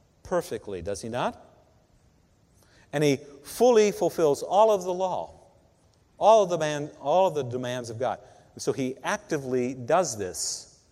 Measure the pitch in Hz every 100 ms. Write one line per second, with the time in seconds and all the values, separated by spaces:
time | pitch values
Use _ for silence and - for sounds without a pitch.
0 | _ _ - 180 - 113 - 95 87 101
1 | 117 120 196 240 - _ _ _ _ _
2 | _ _ _ _ _ _ _ _ _ 147
3 | 151 135 - - - - 240 226 208 -
4 | 170 - 156 139 - 190 220 202 180 180
5 | 185 135 80 - - _ _ _ _ _
6 | _ - 190 220 190 170 156 147 147 -
7 | 139 175 190 151 127 127 123 127 117 113
8 | 123 98 - - _ - - 120 127 131
9 | 165 208 - 156 131 127 123 135 117 165
10 | 165 110 92 85 - - - _ _